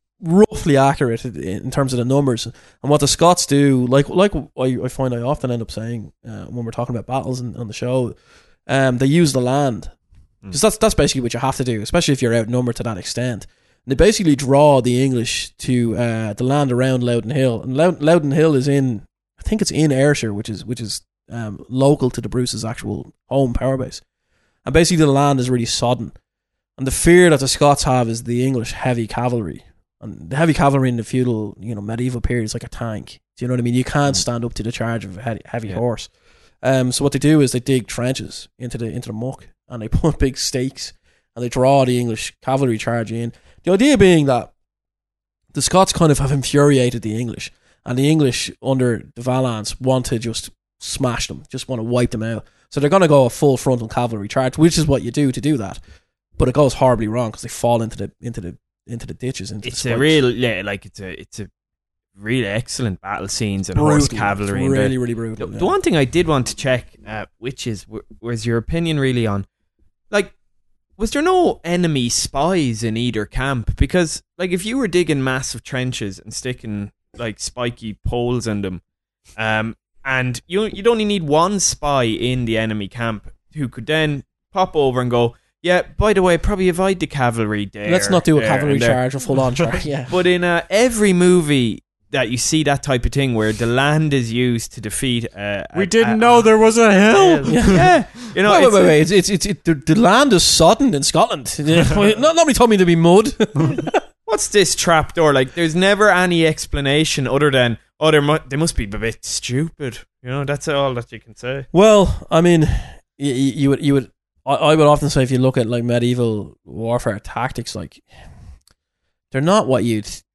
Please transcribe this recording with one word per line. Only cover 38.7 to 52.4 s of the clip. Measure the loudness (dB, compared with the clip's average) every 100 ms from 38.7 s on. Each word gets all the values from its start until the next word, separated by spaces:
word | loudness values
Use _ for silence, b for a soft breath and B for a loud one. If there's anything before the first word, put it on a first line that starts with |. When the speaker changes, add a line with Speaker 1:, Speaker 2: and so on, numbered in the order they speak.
| -8
Speaker 1:
the, | -8
into | -8 -10
the |
muck, | -8 -10 -10 -20 _ _
and | -14
they | -2
<laughs> | 0
put | 0 0
big | -2 -2
stakes, | -6 -4 -6 -8 -16 -16 _ _ _
and | -10
they | -6
draw | 0 4 4
the | 4 0
English | -2 -6 -10 -10
cavalry | -4 0 0 -2
charge | -2 -4 -4
in. | -6 -8 b b b
The | 0
idea | 2 4 6
being | 6 6 4
that | 0 -4 _ _ _ _ _ _ _ _ _ _
the | -6
Scots | 2 2 2
kind | 2 2
of | 2
have | 0
infuriated | -2 0 2 4 4 0 -2
the | -6 -6
English, | -8 -10 -14 _ _ _
and | -8 -2
the | 2
English | 2 2 -2 -8 -8
under | -4 0 0 -2 -8
the | -10
Valance | -4 -2 -2 -4 -8 -6
want | -2 -2 -2
to | -6
just | -6 -10 -12 _ _ _
smash | -12 -6 -4 -4 -8
them, | -12 -14
just | -14 -10
wanna | -8
wipe | -4 -2 -2
them | -2
out. | -6 -8